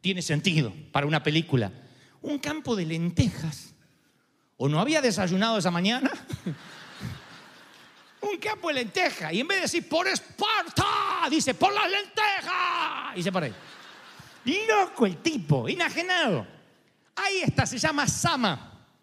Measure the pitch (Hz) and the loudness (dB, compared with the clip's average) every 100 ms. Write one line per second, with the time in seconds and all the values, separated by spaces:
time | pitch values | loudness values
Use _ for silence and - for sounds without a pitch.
0 | 180 180 165 151 185 160 120 92 - - | 0 -2 0 0 2 2 0 -6 -4 -2
1 | 143 156 151 156 160 131 101 - - - | 2 2 2 0 2 2 2 -4 -20 -20
2 | - _ - 285 294 311 254 214 160 165 | -20 _ -6 -4 -4 -6 -2 -2 -2 -2
3 | 170 170 233 - 160 - - - _ _ | 0 2 2 0 -6 -8 -16 -20 _ _
4 | _ _ _ _ _ - 139 151 240 311 | _ _ _ _ _ -2 0 2 2 4
5 | 262 185 185 185 220 220 180 170 190 247 | 2 2 0 2 2 2 2 2 2 2
6 | 262 - - - - 143 - - - - | 0 -4 -10 -10 -8 -8 -12 -18 -18 -12
7 | - - - - - - - - - - | -12 -12 -16 -20 -20 -20 -20 -20 -20 -20
8 | - - 403 370 415 427 339 277 226 370 | -20 -8 -6 -4 -4 -2 -2 -2 -2 0
9 | 339 - 160 196 302 392 320 330 - 320 | 0 0 -4 -2 0 0 2 -2 0 0
10 | 359 359 - - 427 427 330 - 403 415 | 2 0 -6 -4 0 0 0 0 0 0
11 | 403 370 320 311 - - 381 403 403 392 | 0 0 2 2 2 2 2 4 0 0
12 | 392 - 427 392 311 370 359 349 320 302 | -2 0 0 0 -2 -2 0 0 -2 -4
13 | - 180 180 185 139 98 - - - - | -8 -4 -2 0 -4 -8 -18 -20 -20 -20
14 | - - - - 240 370 440 415 370 - | -20 -20 -20 -8 -2 0 2 4 2 2
15 | 214 165 330 294 147 139 117 349 330 269 | 0 2 -2 -2 2 2 2 0 0 0
16 | 359 359 285 151 95 - _ _ _ _ | 0 2 2 0 -4 -16 _ _ _ _
17 | _ - 392 381 302 - 233 262 311 294 | _ -4 -2 0 2 2 0 0 0 2
18 | 262 - - 254 220 147 - - - _ | 0 0 0 2 2 0 -8 -20 -20 _